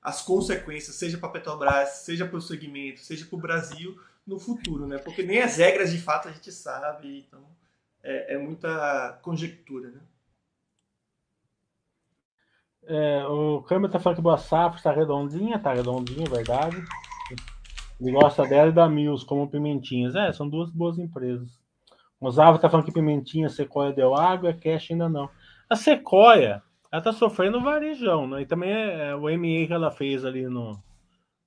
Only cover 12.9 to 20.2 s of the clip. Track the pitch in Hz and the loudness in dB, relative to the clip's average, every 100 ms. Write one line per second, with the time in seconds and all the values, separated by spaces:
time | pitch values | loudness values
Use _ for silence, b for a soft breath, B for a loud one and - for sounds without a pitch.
12.9 | 156 151 143 139 147 151 147 - 185 196 | -2 0 0 -2 -2 -2 -2 0 0 0
13.9 | 196 185 170 165 156 - 160 170 170 156 | 0 0 2 2 2 2 2 2 0 0
14.9 | 147 156 143 143 156 214 226 143 127 123 | 2 2 0 -2 -4 -4 -2 -2 -2 -2
15.9 | 127 123 135 160 123 113 127 156 180 165 | -4 -6 -6 -4 -4 -2 -2 -2 -4 -10
16.9 | - - - - 123 - - - - - | -14 -14 -14 -14 -14 -16 -18 -18 -16 -16
17.9 | - 127 135 147 - 135 139 160 165 165 | -6 0 6 6 6 2 6 6 6 4
18.9 | 151 147 139 - 143 143 147 147 143 123 | 4 0 -2 -4 -4 -4 -4 -4 -4 -4
19.9 | 123 123 170 | -2 -2 0